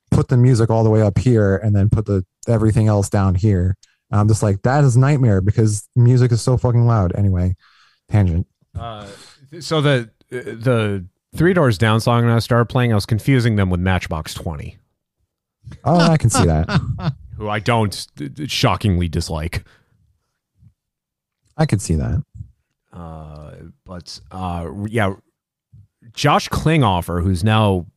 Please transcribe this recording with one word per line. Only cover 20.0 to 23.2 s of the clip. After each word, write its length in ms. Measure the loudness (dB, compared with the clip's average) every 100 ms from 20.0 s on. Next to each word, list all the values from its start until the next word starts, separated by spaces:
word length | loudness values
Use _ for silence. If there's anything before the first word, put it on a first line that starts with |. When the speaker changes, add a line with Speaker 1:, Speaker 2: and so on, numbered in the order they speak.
| _ _ _ _ _ _ -20 _ _ _ _ _ _ _ _ -4
Speaker 1:
I 80 | -2
could 160 | 0
see 140 | 0 -2
that. 280 | 0 -4 -6 -16 -20 _ _ _ _
Speaker 2:
Uh, 600 | -18 -16 -16